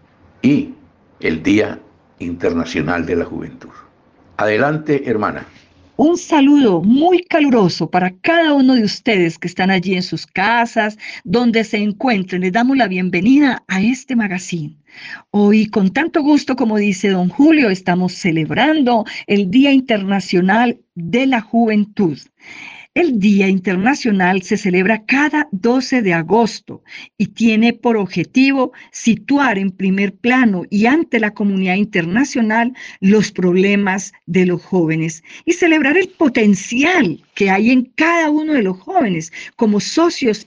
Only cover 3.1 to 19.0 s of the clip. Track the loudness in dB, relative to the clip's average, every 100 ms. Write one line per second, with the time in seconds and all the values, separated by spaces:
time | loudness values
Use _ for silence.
3.1 | -4 -6 -10 -14 -18 -20 -20 -20 _ _
4.1 | _ _ -6 -2 0 0 -2 -2 -2 -2
5.1 | -4 -4 -6 -14 -20 _ _ _ -2 0
6.1 | 0 0 2 4 4 4 2 2 2 4
7.1 | 0 0 0 2 2 2 0 -4 -2 -2
8.1 | -4 -2 2 2 2 4 2 0 -2 -2
9.1 | 0 0 -2 -8 -2 0 0 0 -4 -4
10.1 | -8 -8 -2 0 0 0 -2 -4 -6 -16
11.1 | -14 -4 0 2 0 0 -2 -4 -2 -2
12.1 | -2 -2 -4 -2 0 0 0 0 -2 -2
13.1 | 0 2 4 4 0 -4 -2 -2 -2 -4
14.1 | -2 -2 -6 -8 -8 -8 -14 _ -20 -18
15.1 | -20 _ 2 4 4 2 0 0 0 -2
16.1 | 0 2 2 0 -2 0 0 0 0 0
17.1 | 0 0 2 4 4 2 0 -2 0 -2
18.1 | -2 -2 -2 -2 0 2 2 2 0